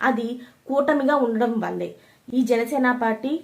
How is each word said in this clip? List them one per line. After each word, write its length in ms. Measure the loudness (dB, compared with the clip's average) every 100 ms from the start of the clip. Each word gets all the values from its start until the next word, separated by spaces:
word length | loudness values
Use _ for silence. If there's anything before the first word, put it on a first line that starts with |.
అది 380 | -2 -2 -4 -8 -14 _ -2
కూటమిగా 480 | 0 2 2 2 2
ఉండడం 380 | 2 2 0 0
వల్లే. 380 | -4 -4 -6 -10 _ _ -6
ఈ 100 | -2
జనసేన 480 | 2 2 0 0 2
పార్టీ, 520 | 2 0 -2 -4 -6